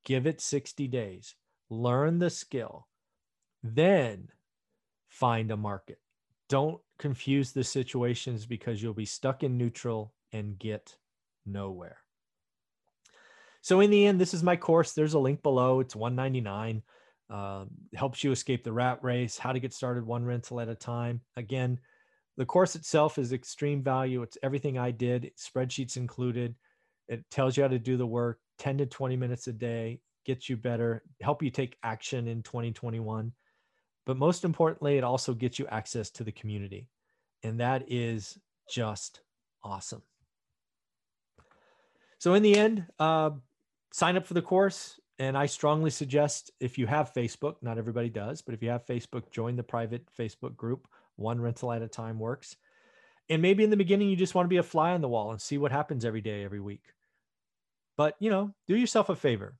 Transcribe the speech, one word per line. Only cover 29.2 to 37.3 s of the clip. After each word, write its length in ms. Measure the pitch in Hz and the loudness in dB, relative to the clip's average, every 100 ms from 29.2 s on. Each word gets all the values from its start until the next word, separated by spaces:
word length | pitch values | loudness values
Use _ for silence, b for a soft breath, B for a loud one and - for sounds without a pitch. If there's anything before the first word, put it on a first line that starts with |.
| 123 123 - | -2 -4 -8
a 60 | |
day, 480 | 113 120 117 113 120 _ _ - | -6 -4 -4 -6 -8 _ _ -6
gets 240 | 127 - | -4 -4
you 80 | 123 | -4
better, 440 | 123 117 117 113 _ _ | -2 0 0 -2 _ _
help 200 | 135 147 | -2 0
you 80 | 139 | -2
take 280 | 123 127 - | -2 -6 -6
action 460 | 117 113 - 131 117 | -8 -8 -6 -6 -4
in 140 | 117 | -6
twenty 300 | 110 123 117 | -6 -6 -6
twenty-one. 600 | 110 120 113 110 110 113 - _ _ _ _ _ _ | -6 -6 -6 -4 -4 -6 -10 _ _ _ _ _ _
But 140 | - 131 | -6 2
most 260 | 147 175 | 2 2
importantly, 540 | 180 156 160 165 147 143 | -2 2 2 2 2 2
it 60 | |
also 280 | 123 127 - | 2 0 -2
gets 260 | 117 120 - | -2 -2 -4
you 80 | 135 | -6
access 420 | 110 - 120 104 | -6 -6 -8 -8
to 140 | - | -8
the 80 | 110 | -10
community. 580 | - 107 104 101 98 123 _ _ _ _ | -8 -8 -8 -8 -12 -16 _ _ _ _